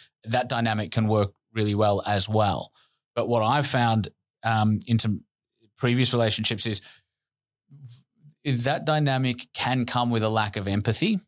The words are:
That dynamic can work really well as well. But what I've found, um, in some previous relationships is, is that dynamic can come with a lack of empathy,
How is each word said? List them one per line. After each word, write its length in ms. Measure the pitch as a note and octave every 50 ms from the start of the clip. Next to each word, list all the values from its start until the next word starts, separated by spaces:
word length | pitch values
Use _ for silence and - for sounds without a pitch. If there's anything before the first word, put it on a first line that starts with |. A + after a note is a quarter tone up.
| - - _ _ -
That 240 | A2+ A2+ B2 B2 B2
dynamic 420 | C3 A#2 A#2 A2+ G#2+ G#2+ G#2 E2
can 160 | - A#2+ A2
work 280 | G#2+ A2 G#2+ G2+ F#2+ - _ _ _ -
really 220 | A2+ G#2+ G#2 G2+
well 280 | G2+ G#2+ G#2 G2+ G2 -
as 200 | G2+ G#2 G2 F#2
well. 460 | G#2+ G#2+ A2 G#2+ G2 E2+ B1+ - - _ _ _ _ _ _ _ _ -
But 140 | A#2+ A2+ G#2+
what 140 | A#2+ A#2 G#2+
I've 240 | A2 C3+ D3 C#3
found, 420 | - - C3 A#2+ A#2 A2+ A2 F#2 - - _ _ _ _ _ -
um, 360 | A2+ A2+ A2 A2 G#2+ G#2+ G2+ -
in 120 | - A#2 A2
some 260 | - A2 G2+ - - _ _ _ _ _ _ _ _ _ _
previous 380 | - - A#2+ A#2+ B2+ C3 A#2 -
relationships 500 | A#2+ A#2 A2 G#2 - A2 - A#2 G2+ -
is, 160 | A2+ G#2 - - - - - _ _ _ _ _ _ _ _ _ _ _ _ _ _ C#3+ C#3+ C#3+ A#2+ - - _ _ _ _ _ D3 - _ -
is 220 | D3+ C3 A#2 A#2+
that 220 | C#3 D3 E3+ -
dynamic 640 | D#3+ D3+ D3+ D3 C#3 C3 C3 C3 B2+ A#2+ B2 - - -
can 320 | - - B2 B2+ C3 A#2+
come 240 | - - B2 B2 A#2+
with 140 | A#2 A2+ G#2+
a 80 | A2
lack 260 | A2 A2 G#2+ G#2 -
of 100 | A2 G2
empathy, 540 | G2 G2 G#2 G#2 - A2 - D#3+ G#3+ A3 F#3 -